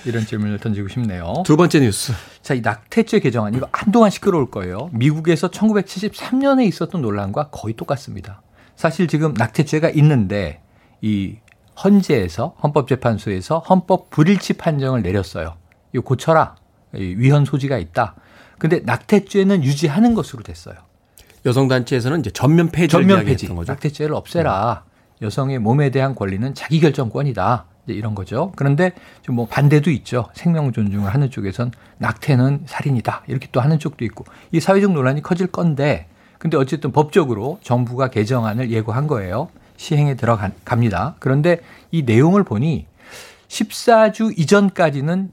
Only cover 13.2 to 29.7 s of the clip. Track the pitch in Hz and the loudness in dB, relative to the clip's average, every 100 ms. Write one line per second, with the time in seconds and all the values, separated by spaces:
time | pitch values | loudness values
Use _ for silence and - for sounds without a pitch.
13.2 | - 92 - 160 - 185 - 185 - - | -4 -6 -2 -2 2 2 2 -2 0 0
14.2 | 151 196 - 185 170 143 131 127 90 101 | 2 2 0 -4 -2 -2 0 -2 0 -2
15.2 | 92 90 80 82 _ _ _ 127 - 127 | -2 -6 -10 -12 _ _ _ -6 -2 -2
16.2 | - 160 135 - _ _ _ - 95 95 | 2 2 2 -4 _ _ _ -10 -6 2
17.2 | 131 147 143 147 135 127 82 131 110 - | 4 4 2 0 -2 -4 -4 -2 -4 -6
18.2 | - - - - 160 165 - 120 - 202 | -20 -20 -20 -4 0 0 0 -4 2 2
19.2 | 196 202 190 196 135 143 165 151 240 220 | 2 2 2 2 2 0 0 2 2 2
20.2 | - 110 101 82 - 92 _ _ _ _ | -4 -10 -16 -18 -18 -20 _ _ _ _
21.2 | _ _ 135 123 135 127 120 131 120 165 | _ _ 0 2 2 2 0 -2 0 -2
22.2 | 101 - 131 165 165 156 170 170 185 190 | -4 0 4 4 4 2 2 4 6 4
23.2 | 104 101 92 87 85 139 151 147 151 127 | 4 0 -2 -8 -8 -6 -6 -4 -4 -6
24.2 | - 170 151 98 113 104 - _ _ - | -4 -2 0 0 -2 -4 -10 _ _ -10
25.2 | 110 - 135 131 107 135 143 131 135 131 | -6 -4 -4 -2 2 2 2 0 -2 -2
26.2 | 98 95 131 - - 156 156 139 117 127 | -4 -4 -6 -8 -2 2 2 2 -2 -4
27.2 | 143 92 95 120 - _ - 101 110 101 | -4 -2 0 -2 -4 _ -10 -8 -6 -8
28.2 | 92 110 190 - 139 143 180 - - - | -6 -6 -6 -2 0 2 0 -2 -16 -16
29.2 | - 120 113 - 143 | -6 -4 -2 2 4